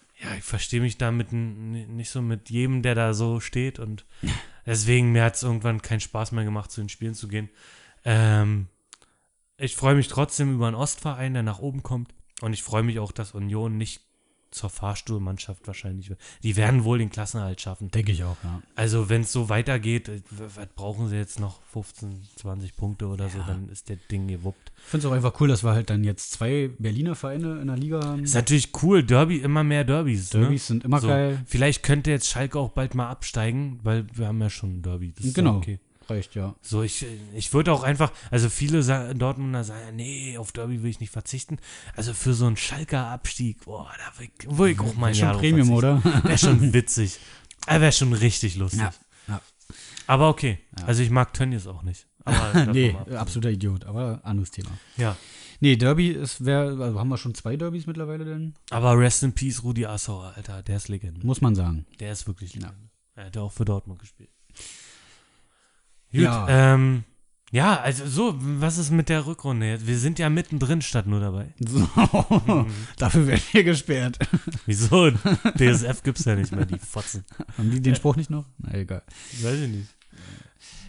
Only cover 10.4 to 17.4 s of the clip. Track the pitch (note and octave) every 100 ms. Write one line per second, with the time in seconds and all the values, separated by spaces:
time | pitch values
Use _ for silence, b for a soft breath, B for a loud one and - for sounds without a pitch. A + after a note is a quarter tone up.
10.4 | C#3 B2+ A#2 A2+ C#3+ - D#3 B2+ C3 B2+
11.4 | A2 G2+ C#3 C3+ - B2 A#2+ - _ -
12.4 | A2 G#2+ - A2+ A#2 A2+ G#2 - G2+ G#2
13.4 | G2+ A2 A2+ A2 A2 - _ _ _ _
14.4 | _ - G2+ - G2+ G2+ - G#2+ F#2+ F#2+
15.4 | - F#2+ - F#2+ G2 F#2+ F#2+ F#2+ B B
16.4 | A2 G2+ A2 C3 A2+ A#2+ G#2+ - G#2 A2+